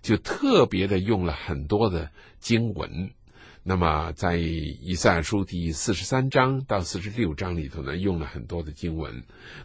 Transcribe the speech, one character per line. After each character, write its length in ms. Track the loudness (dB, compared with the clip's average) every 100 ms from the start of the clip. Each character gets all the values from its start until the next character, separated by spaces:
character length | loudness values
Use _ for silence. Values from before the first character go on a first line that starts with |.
就 160 | 0 0
特 480 | 0 -2 4 6 6
别 220 | 2 2
的 120 | 2
用 260 | 2 2 0
了 60 |
很 360 | -2 -4 -4 0
多 220 | 2 2
的 220 | 0 -4 -10 -20 -10
经 320 | 2 2 2
文。 380 | -4 -6 -6 -8 -10 -20 -20 -20 -8
那 140 | -2 2
么 380 | 4 2 -2
在 240 | -2 0 0
以 580 | 0 -2 -6 -6 -4 2
赛 200 | 4 4
亚 60 |
书 220 | 2 -2
第 300 | -2 -2 -4
四 200 | -2 -2
十 120 | -2 0
三 240 | 0 4
章 340 | 4 4 2
到 160 | -2 -2
四 220 | -2 -6
十 80 | -6
六 260 | -2 -2 -2
章 220 | -2 -4
里 100 | -4
头 160 | -6
呢， 140 | -6 -2
用 200 | 0 0
了 80 | -4
很 220 | -8 -6
多 160 | -6
的 80 | -6
经 240 | -6 -6 -4
文。 300 | -6 -10 -16 -20 -20 -18